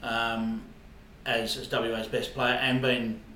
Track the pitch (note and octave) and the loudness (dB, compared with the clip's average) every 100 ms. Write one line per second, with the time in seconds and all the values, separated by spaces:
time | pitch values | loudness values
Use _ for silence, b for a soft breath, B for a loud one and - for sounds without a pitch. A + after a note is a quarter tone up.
0 | A#2+ A#2 A#2 A2+ A2+ A2+ - - - - | -2 0 2 2 0 -2 -6 -16 -20 -20
1 | - - C3+ A#2 A2 - - B2 A2+ A2+ | -20 -10 0 0 0 -4 -2 0 0 -2
2 | A2 A#2+ - C3+ B2 B2 C3 B2+ C3 B2 | 0 -2 -2 0 2 4 4 4 4 2
3 | A2+ A2 - | 0 -4 -8